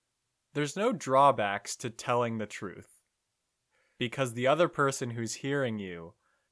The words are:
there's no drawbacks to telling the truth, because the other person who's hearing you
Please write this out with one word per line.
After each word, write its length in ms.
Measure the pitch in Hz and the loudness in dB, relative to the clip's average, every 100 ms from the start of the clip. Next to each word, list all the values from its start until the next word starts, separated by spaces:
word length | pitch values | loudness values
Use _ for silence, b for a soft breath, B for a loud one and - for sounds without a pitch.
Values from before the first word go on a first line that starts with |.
| _ _ _ _ _ | _ _ _ _ _
there's 240 | 143 147 185 | -4 -4 -2
no 160 | 226 | -2
drawbacks 840 | 190 - 131 143 117 101 101 - - | -2 2 6 8 6 2 -2 -6 -8
to 120 | 123 | -8
telling 480 | - - 123 120 113 | -6 0 2 0 -2
the 100 | 104 | -6
truth, 540 | - 104 - 101 - _ _ _ _ _ _ _ _ _ - | -8 -10 -12 -18 -20 _ _ _ _ _ _ _ _ _ -6
because 360 | 123 127 135 | -4 -2 -4
the 140 | 117 123 | 0 2
other 200 | 156 170 | 4 2
person 420 | - 139 135 123 | 2 0 0 -4
who's 220 | 117 113 | -6 -6
hearing 440 | - 135 143 127 110 | -6 -4 -2 -2 -4
you 340 | 95 85 82 - _ _ _ | -8 -10 -14 -20 _ _ _